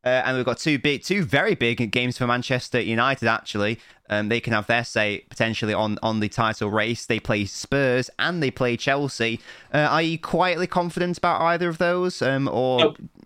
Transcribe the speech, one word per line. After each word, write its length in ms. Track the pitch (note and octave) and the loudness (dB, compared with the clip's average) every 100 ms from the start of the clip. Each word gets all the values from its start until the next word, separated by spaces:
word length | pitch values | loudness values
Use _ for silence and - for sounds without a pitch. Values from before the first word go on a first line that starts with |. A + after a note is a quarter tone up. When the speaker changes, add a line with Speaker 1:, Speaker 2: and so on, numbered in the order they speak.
Speaker 1:
Uh, 180 | B2 B2+ | 2 0
and 120 | C3 B2+ | 2 0
we've 100 | B2 | 0
got 120 | A#2+ | 0
two 200 | D#3+ C#3+ | 0 2
big, 240 | D3 C3+ | 2 -2
two 220 | - G3+ | 0 0
very 300 | C#3 C#3 G3+ | 2 2 2
big 360 | F#3+ A#2 G#2 A2+ | 2 0 0 0
games 260 | B2 B2 A#2+ | 0 0 -2
for 80 | A#2+ | 0
Manchester 540 | B2 - B2 - B2 | 0 0 -2 0 -2
United, 460 | G2 A2+ B2+ C3+ A2+ | 0 2 2 2 0
actually. 500 | A2 - G#2 G#2 A2+ - - _ | 0 -2 -2 -2 -2 -10 -20 _
Um, 180 | G#2 G#2+ | -2 0
they 120 | A#2 | -2
can 120 | A#2 | 0
have 140 | A2 G#2 | -2 2
their 180 | A#2 | 0
say 400 | A#2 A2+ G#2 G2+ _ | 0 0 0 -2 _
potentially 460 | - A2+ G#2+ G#2+ | -2 -2 0 -2
on, 240 | G2+ G#2+ G#2+ | 0 0 0
on 180 | A2+ A2 | -2 0
the 80 | G#2+ | -2
title 420 | - A2+ G#2+ G#2 | 0 -2 0 0
race. 340 | G#2+ G#2+ A#2 | 0 0 -4
They 160 | - A2 | -2 -2
play 240 | - G#2+ G2 | 0 -2 -2
Spurs 640 | - - C#3 C3+ B2 B2 - | -6 -2 0 2 2 -2 -4
and 240 | D3 F3 | -2 0
they 80 | C#3 | -2
play 260 | - B2 A#2 | 0 -2 0
Chelsea. 640 | - C#3 C#3+ - A#2 A2+ - - - | 0 0 -2 -2 -4 -4 -12 -20 -4
Uh, 40 | D3 D3+ | 0 2
are 100 | D#3 | 2
you 160 | E3 E3 | 0 -2
quietly 480 | - E3 F3+ E3+ F3+ | -2 0 2 0 0
confident 520 | F#3 F3 F#3 F3+ F3 | 0 -2 -2 -2 0
about 220 | F3 D#3+ | 0 2
either 260 | E3 E3+ F3 | 2 2 -2
of 100 | D#3+ | 0
those? 440 | F3 F3+ F3+ - | 0 2 -2 0
Um, 260 | B2 C3+ C#3 | 0 0 0
or 280 | A2+ B2+ B2+ | 0 2 4
Speaker 2:
Nope. 200 | D3+ - - - | 2 0 -18 -20